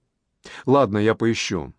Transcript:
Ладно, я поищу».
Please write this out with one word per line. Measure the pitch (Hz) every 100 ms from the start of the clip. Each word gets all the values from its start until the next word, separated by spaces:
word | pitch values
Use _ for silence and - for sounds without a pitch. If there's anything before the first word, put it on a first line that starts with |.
| _ _ _ _ - -
Ладно, | - 139 120 104
я | 107 107
поищу». | 113 110 - 92 69